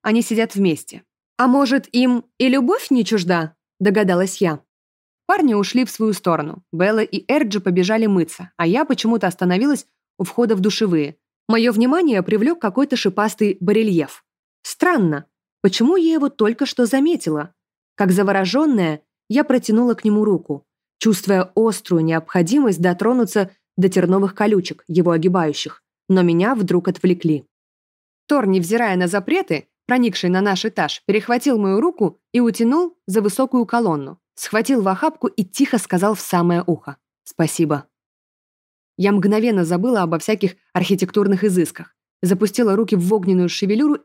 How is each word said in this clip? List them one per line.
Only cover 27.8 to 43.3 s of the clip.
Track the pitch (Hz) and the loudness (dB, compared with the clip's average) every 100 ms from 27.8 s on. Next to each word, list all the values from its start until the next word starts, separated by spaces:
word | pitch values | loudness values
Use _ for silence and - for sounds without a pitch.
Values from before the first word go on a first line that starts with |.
| _ _ _ _ - | _ _ _ _ -2
Тор, | 294 202 | 0 2
невзирая | 190 170 226 226 180 | 0 0 0 0 0
на | 180 | 0
запреты, | 202 190 339 381 151 - _ - | -2 -2 -2 -2 -6 -8 _ -2
проникший | 254 240 180 175 | 0 0 0 -2
на | 185 | 0
наш | 208 185 220 | 0 -2 -4
этаж, | 214 151 - - | -4 -4 -4 -2
перехватил | 202 202 240 285 233 | -2 0 -2 0 0
мою | 196 196 | 0 0
руку | 320 349 185 - _ | 0 0 -4 -4 _
и | 240 | 0
утянул | 233 220 233 302 359 - - | 0 2 0 2 -2 -6 -6
за | 202 | -2
высокую | 208 196 262 254 226 | 0 0 -2 0 0
колонну, | 240 220 151 139 185 _ - | 0 0 -2 -6 -14 _ -16
схватил | - 214 226 262 | -4 -2 0 0
в | 190 | 0
охапку | 190 311 311 - | 0 -2 -4 -6
и | - | -4
тихо | 180 - 277 233 | -6 -2 0 0
сказал | - 180 196 214 | -2 -2 0 -2
в | |
самое | - 180 175 175 180 | -2 0 2 0 -2
ухо: | 160 - 139 _ _ | -4 -6 -20 _ _
"Спасибо". | - - 160 - 160 147 - _ _ _ _ _ _ _ _ _ _ - | -12 -4 -2 0 -2 -2 -6 _ _ _ _ _ _ _ _ _ _ -4
Я | 202 | 0
мгновенно | 202 196 214 233 202 | 2 2 2 2 0
забыла | 165 180 233 226 | 0 0 0 0
обо | 175 165 | 0 -2
всяких | - 214 190 - _ | -2 -2 -2 -4 _
архитектурных | - 185 190 185 - 202 190 | -4 0 0 -2 0 0 0
изысках, | 208 185 156 - 170 _ _ _ | 0 0 -2 -4 -20 _ _ _
запустила | 180 190 208 202 226 202 | -2 0 0 0 0 2
руки | 226 196 | 0 0
в | 175 | 0
огненную | 214 180 | 0 2